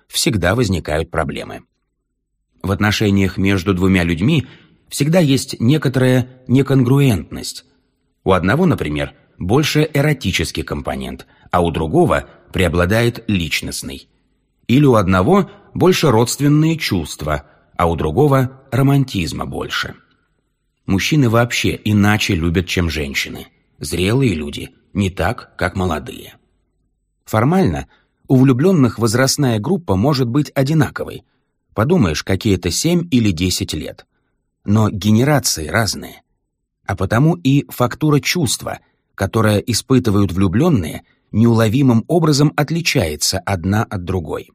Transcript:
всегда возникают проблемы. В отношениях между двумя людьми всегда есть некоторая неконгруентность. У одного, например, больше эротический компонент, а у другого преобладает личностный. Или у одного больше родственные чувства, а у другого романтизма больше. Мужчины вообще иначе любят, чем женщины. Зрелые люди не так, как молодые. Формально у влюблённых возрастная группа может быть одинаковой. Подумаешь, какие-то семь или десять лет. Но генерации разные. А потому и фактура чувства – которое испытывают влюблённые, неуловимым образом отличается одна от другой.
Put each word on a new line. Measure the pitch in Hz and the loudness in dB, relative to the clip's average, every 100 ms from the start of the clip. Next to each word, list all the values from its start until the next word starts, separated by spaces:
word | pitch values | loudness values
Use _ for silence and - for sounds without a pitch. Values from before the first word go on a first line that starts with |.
| _ | _
всегда | - 170 110 87 113 | -4 -2 0 0 0
возникают | 117 87 - 76 80 | 0 -2 -2 -4 -4
проблемы. | 78 73 - - - _ _ _ _ _ _ _ _ _ _ | -4 -4 -6 -12 -16 _ _ _ _ _ _ _ _ _ _
В | 92 | -6
отношениях | 98 104 104 107 98 92 - | 0 0 0 2 2 0 0
между | 95 98 87 | 0 0 0
двумя | 90 95 95 | 0 2 2
людьми | 85 80 113 165 - - _ _ - | 0 0 0 0 -2 -14 _ _ -12
всегда | - 143 185 | -4 0 2
есть | 147 131 - - | 2 0 -2 -2
некоторая | 117 151 143 127 127 127 123 - - | 0 2 0 0 2 2 0 -8 0
неконгруентность. | 127 139 135 120 139 139 92 69 69 - - _ _ _ _ _ _ | 0 2 2 4 4 2 0 -4 -12 -12 -14 _ _ _ _ _ _
У | - | 0
одного, | 92 90 139 180 | 0 2 2 2
например, | 90 76 73 71 - _ - | 0 -2 -4 -6 -10 _ -10
больше | 90 127 147 151 156 | 0 0 2 0 0
эротический | 139 143 147 98 - 82 - | 0 0 0 -2 -4 -4 -6
компонент, | - 73 67 67 65 65 - _ - | -8 -8 -8 -8 -10 -12 -18 _ -4
а | 87 | 0
у | 85 | 0
другого | 76 78 151 151 73 - - _ | -2 -2 2 2 2 -4 -20 _
преобладает | - 87 87 87 110 117 120 - | -4 -2 0 0 2 0 -4 -4
личностный. | 98 76 - - - 76 67 - _ _ _ _ _ - | -4 -2 -6 -8 -12 -12 -14 -18 _ _ _ _ _ 0
Или | 127 143 | 4 6
у | |
одного | 110 95 95 104 196 170 - - | 4 4 2 4 2 2 -6 -12
больше | 127 170 185 151 | 0 2 4 2
родственные | 110 120 - 143 151 160 160 | 2 0 0 2 4 2 0
чувства, | - 95 73 - 73 73 - _ _ - | -2 -4 -4 -8 -6 -6 -8 _ _ -2
а | 85 | -2
у | 80 | 0
другого | 78 76 147 135 127 - - | -2 2 4 2 0 -6 -6
романтизма | 117 139 139 127 101 80 76 69 | 0 2 2 0 -4 -6 -6 -8
больше. | - - - - - _ _ _ _ _ _ _ _ - | -8 -8 -8 -8 -12 _ _ _ _ _ _ _ _ -2
Мужчины | 95 - 156 123 | -2 2 2 4
вообще | 113 120 - 98 78 | 2 0 -2 -4 -2
иначе | 110 104 101 104 - 90 | 0 2 2 2 0 0
любят, | 85 87 87 | 0 0 -2
чем | - 85 | -2 -2
женщины. | 76 71 67 - - - _ _ - | -4 -6 -6 -8 -12 -18 _ _ -14
Зрелые | 76 - 92 127 127 82 | -8 -2 0 2 0 0
люди | 71 - - _ _ | -6 -10 -14 _ _
не | 95 98 | -2 -2
так, | 90 87 123 - - | -2 -4 -4 -10 -6
как | 90 95 | -6 -2
молодые. | 90 73 67 - - - _ _ _ _ _ _ _ _ - | -2 -4 -8 -16 -20 -20 _ _ _ _ _ _ _ _ -4
Формально | 110 127 190 139 71 - _ _ _ - | 0 2 2 0 -2 -8 _ _ _ 0
у | 131 | 4
влюблённых | 135 120 180 180 123 - | 4 4 2 4 2 2
возрастная | 113 117 135 - 135 110 | 0 2 0 0 0 0
группа | 104 185 - 95 | -2 -4 -2 0
может | 131 135 120 | 0 0 0
быть | 139 151 | -2 -2
одинаковой. | - 135 160 98 - - - _ _ _ _ _ | -2 0 2 0 -2 -10 -12 _ _ _ _ _
Подумаешь, | - 120 185 92 76 | -2 2 2 2 -2
какие-то | - 95 110 90 87 | -4 -2 0 0 0
семь | - 165 175 175 | -2 0 0 2
или | 123 107 | 0 2
десять | 80 90 - 92 | 0 -2 -2 -6
лет. | 80 65 - - _ _ _ _ _ | -8 -10 -14 -20 _ _ _ _ _
Но | - 107 107 | -2 2 2
генерации | 98 101 107 135 143 - - - | 0 2 2 4 0 0 -6 -4
разные. | 107 107 - - - _ _ _ _ _ _ - | -2 -2 -6 -12 -18 _ _ _ _ _ _ -10
А | 101 | -6
потому | 95 113 156 175 | -2 2 2 2
и | 135 139 - | 2 0 0
фактура | - 123 - 156 147 | -4 -4 -2 0 0
чувства – | - 180 147 - - 95 _ _ _ - | 0 -2 -2 -4 -8 -12 _ _ _ -6
которое | 98 113 107 104 | -2 0 2 0
испытывают | - 110 - 127 120 101 101 | 0 -6 2 2 2 0 0
влюблённые, | 90 98 101 175 123 - - _ _ - | 0 0 2 2 0 -2 -10 _ _ -6
неуловимым | 107 117 113 110 123 131 113 - | 2 4 4 2 4 4 2 2
образом | 165 156 139 151 147 | 0 2 2 2 0
отличается | 147 165 165 131 82 76 - 95 | -2 -2 -2 -2 -2 -2 -4 -4
одна | - 95 90 107 | -4 -4 -2 -2
от | 110 98 | -2 -6
другой. | 87 92 80 80 - | -6 -6 -6 -10 -12